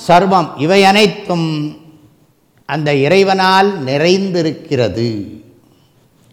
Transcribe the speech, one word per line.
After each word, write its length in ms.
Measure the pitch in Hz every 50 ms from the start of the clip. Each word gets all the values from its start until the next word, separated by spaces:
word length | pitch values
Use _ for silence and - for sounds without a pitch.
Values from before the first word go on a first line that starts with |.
| - -
சர்வம், 440 | 170 175 190 190 190 180 165 - -
இவை 280 | - 135 160 190 196 196
அனைத்தும் 920 | 190 196 208 220 196 - - - - 180 170 165 160 156 151 147 151 151 - _ - - _ _ _ _ _ _ _ _ _ _ _ _ _ _
அந்த 280 | - 135 156 151 147 147
இறைவனால் 920 | 139 135 147 180 196 196 190 190 190 185 190 190 190 196 202 202 175 135
நிறைந்திருக்கிறது 1600 | 123 135 143 156 175 185 196 196 190 175 175 165 160 139 - - - 147 123 120 104 - 110 120 120 110 104 95 - - - - _ _ _ _ _ _ _ _ _ _ _ _ _ _ _ _ _